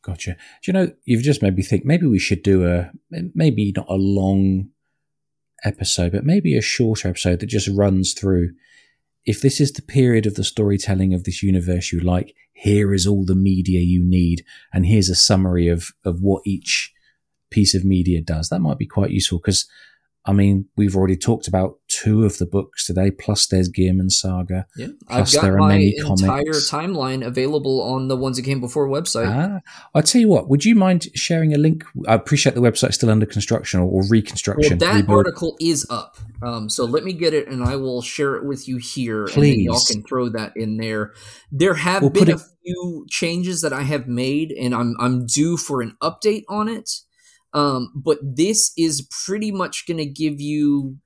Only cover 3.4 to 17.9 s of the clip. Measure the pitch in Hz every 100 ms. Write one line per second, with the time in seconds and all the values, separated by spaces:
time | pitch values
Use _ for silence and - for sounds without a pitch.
3.4 | 160 110 104 98 - 95 98 98 95 98
4.4 | 98 95 95 _ _ _ _ _ _ _
5.4 | _ _ 101 - 95 - 87 101 139 196
6.4 | 170 127 - - 117 110 92 87 90 90
7.4 | 107 113 98 98 101 95 92 - 98 90
8.4 | 87 - _ _ _ _ _ _ - 107
9.4 | 139 - 143 - - 139 127 113 107 101
10.4 | 98 - 104 98 - 95 95 92 92 87
11.4 | 98 92 87 90 - 85 87 90 - _
12.4 | _ _ 101 104 101 98 95 101 92 95
13.4 | 98 95 92 90 87 90 90 90 87 85
14.4 | _ - _ 92 90 110 92 87 - 95
15.4 | 92 90 85 85 - _ 98 87 98 95
16.4 | 104 95 - - - _ _ _ _ _
17.4 | _ - 101 95 95